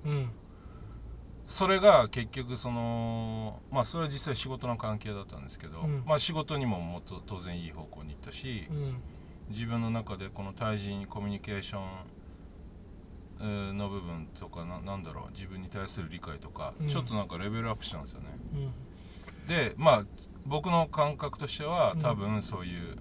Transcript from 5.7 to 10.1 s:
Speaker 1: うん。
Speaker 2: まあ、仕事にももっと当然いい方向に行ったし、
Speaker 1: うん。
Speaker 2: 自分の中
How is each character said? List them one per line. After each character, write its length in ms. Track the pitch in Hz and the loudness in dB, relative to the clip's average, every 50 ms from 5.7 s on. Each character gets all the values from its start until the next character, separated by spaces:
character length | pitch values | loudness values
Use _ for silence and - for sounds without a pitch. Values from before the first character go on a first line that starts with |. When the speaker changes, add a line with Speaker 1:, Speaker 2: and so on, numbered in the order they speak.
| - 160 | -6 -2
Speaker 1:
う 60 | 170 | 0
ん。 160 | 151 147 139 123 | 2 2 2 4
Speaker 2:
ま 120 | 147 156 | 4 4
あ、 20 | 147 | 6
仕 140 | - - 165 | 6 2 2
事 260 | 156 147 - 151 143 | 0 0 0 0 2
に 80 | 135 | 4
も 120 | 120 101 87 | 2 2 2
も 200 | 85 85 87 85 | 0 -2 -4 -6
っ 40 | - | -6
と 200 | - 92 85 - | -8 -10 -10 -8
当 160 | - 101 90 | -6 -6 -6
然 180 | 87 90 87 87 | -4 -4 -4 -4
い 100 | 85 82 | -4 -6
い 20 | |
方 140 | 78 85 76 | -8 -8 -10
向 180 | - - - 73 | -10 -12 -12 -10
に 80 | 76 | -10
行 60 | 73 | -10
っ 20 | - | -10
た 120 | - 71 - | -10 -10 -10
し、 340 | - - 131 123 104 - - | -8 -6 -6 -6 -6 -4 -4
Speaker 1:
う 40 | 156 | -4
ん。 220 | 147 143 135 127 123 123 - - - - - - - - - | -2 -2 -2 -2 -4 -6 -10 -12 -14 -16 -16 -16 -14 -10 -8
Speaker 2:
自 160 | 104 107 117 | -6 -4 -2
分 160 | 113 117 117 | 0 0 0
の 100 | 117 113 | 2 2
中 280 | 113 113 110 - | 0 0 -2 -4